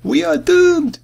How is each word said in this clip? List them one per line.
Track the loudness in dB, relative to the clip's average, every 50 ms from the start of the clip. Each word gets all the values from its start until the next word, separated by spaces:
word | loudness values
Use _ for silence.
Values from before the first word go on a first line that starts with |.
We | _ -4 -4 -2 -2
are | -2 -2
doomed | -4 0 0 2 4 4 4 2 2 -2 -4 -6 -10